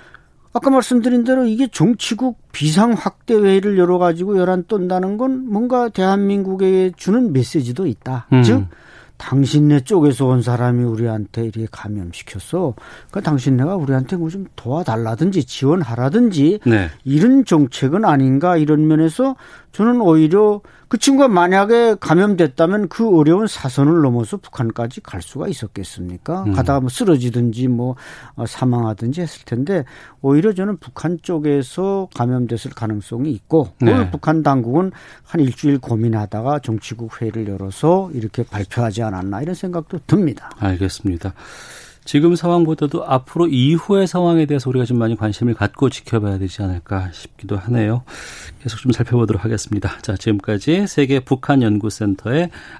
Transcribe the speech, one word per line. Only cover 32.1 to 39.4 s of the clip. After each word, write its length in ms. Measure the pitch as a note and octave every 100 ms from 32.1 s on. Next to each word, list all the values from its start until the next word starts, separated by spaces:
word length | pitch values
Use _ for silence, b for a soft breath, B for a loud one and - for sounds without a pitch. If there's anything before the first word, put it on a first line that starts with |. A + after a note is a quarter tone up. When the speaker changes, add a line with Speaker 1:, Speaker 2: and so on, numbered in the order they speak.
Speaker 1:
감염됐을 560 | - A#2+ B2+ A#2 A#2 C3
가능성이 640 | - A2 G#2+ - A#2 D3+
있고 360 | A2+ - D#3 C3+ -
Speaker 2:
네. 100 | B2+
Speaker 1:
오늘 180 | B3+ C3+
북한 320 | F2+ D#3 D#3+
당국은 480 | D3 C3+ A2 D3+ F#3 B B B
한 160 | _ F3
일주일 380 | C3+ - D3 C#3
고민하다가 800 | B2 A2 A#2 A2 G#2 G#2+ B2+ D3
정치국 600 | A#2+ A2 - A2+ A2+ -
회의를 280 | A2+ A2+ G2+
열어서 640 | F#2+ G2 - D3+ F#3 F#3
이렇게 280 | C3+ G#2+ -
발표하지 600 | A#2 G#2 F#2+ A#2+ A#2 G#2
않았나, 400 | A2 F#2 F#2+ G2